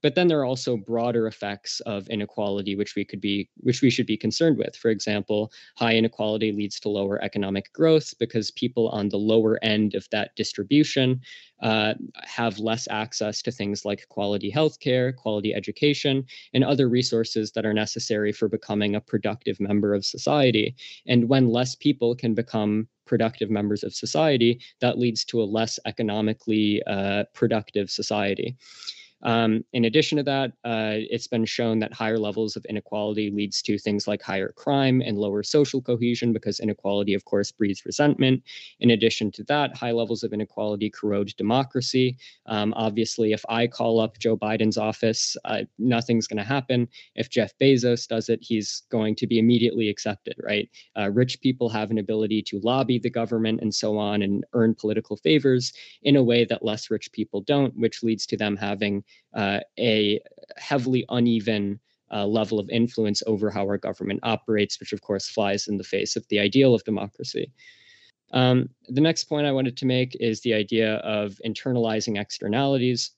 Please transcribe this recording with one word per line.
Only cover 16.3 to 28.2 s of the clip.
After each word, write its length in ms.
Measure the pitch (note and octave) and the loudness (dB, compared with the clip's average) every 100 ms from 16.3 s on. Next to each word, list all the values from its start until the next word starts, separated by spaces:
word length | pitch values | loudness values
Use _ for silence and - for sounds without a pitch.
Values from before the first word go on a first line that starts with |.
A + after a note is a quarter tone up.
| - - | -14 -4
and 100 | B2+ | 0
other 260 | C3 C#3 C3 | 2 4 2
resources 640 | A#2+ B2 A#2 A2+ A2+ G#2+ | 2 0 0 0 -2 -4
that 120 | - | -2
are 100 | G#2+ | 0
necessary 580 | G#2+ G#2+ - - G#2+ G#2 | 0 -2 -6 -2 0 0
for 160 | G#2 G#2+ | 0 -2
becoming 460 | A2 - G#2 G#2 | -2 -2 -2 0
a 60 | G#2 | -2
productive 580 | - G#2+ G#2+ G#2 - G#2 | -2 -2 -2 -4 -6 -4
member 360 | G2 G#2 G#2 | 0 0 2
of 100 | G2+ | 0
society. 720 | G2 - - D3 C3+ A2 - B2+ - - - | -2 -4 0 4 4 4 0 -6 -18 -20 2
And 220 | A#2+ A#2 | 2 4
when 200 | C3+ B2+ | 4 4
less 260 | A#2 C3 | 2 -2
people 400 | - D3 C#3+ A#2 | -2 -2 2 0
can 200 | A#2+ A2+ | 0 -2
become 520 | A2 A2+ A2+ G#2 G#2+ A2+ _ _ | -2 -2 -2 0 0 -2 _ _
productive 440 | A#2 A2+ - G#2 | 0 0 -2 -2
members 320 | G#2 G2+ G#2 | 0 0 -2
of 120 | G2+ | -4
society, 680 | - A2 D3+ D#3+ C3+ A#2 A#2+ - _ | -8 -4 0 2 4 4 2 -6 _
that 180 | B2 A#2+ | -2 2
leads 260 | B2 A2 | 0 0
to 180 | - A#2 | -4 -2
a 20 | |
less 340 | G#2 A2 A2+ - A2+ | 0 0 -2 -4 -10
economically, 960 | - A2 G#2 G#2+ A2 - G#2+ G#2+ G#2 - | -4 -2 0 0 -2 -2 2 2 0 -2
uh, 380 | G2+ G2 G2+ - | -2 -2 -2 -4
productive 580 | - A#2 A2+ G#2 G#2 G2 | 0 0 0 -2 -4 -4
society. 680 | - A2 G#2 | -6 -4 -2